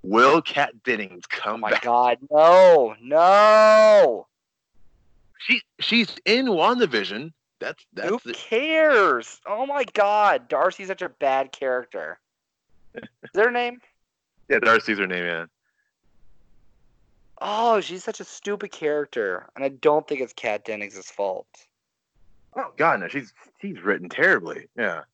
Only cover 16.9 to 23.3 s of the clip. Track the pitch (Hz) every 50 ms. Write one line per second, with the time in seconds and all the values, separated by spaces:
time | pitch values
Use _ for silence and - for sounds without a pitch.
16.9 | _ _ _ _ _ _ _ _ _ - - 196 208 214 233 240 226 208 175 -
17.9 | 175 185 - - 214 - 190 - - - _ 202 202 202 208 196 - - 165 151
18.9 | 147 151 147 143 - 123 107 98 90 90 - - _ - 135 139 135 131 - 156
19.9 | 147 156 151 - 151 131 131 117 - - - 117 104 107 _ - 110 104 104 98
20.9 | 95 98 92 - - - 101 98 92 - - _ _ _ _ _ _ _ _ _
21.9 | _ _ _ _ _ _ - - - _ _ _ _ 294 247 147 _ - 151 165
22.9 | 143 107 90 85 - 143 123 101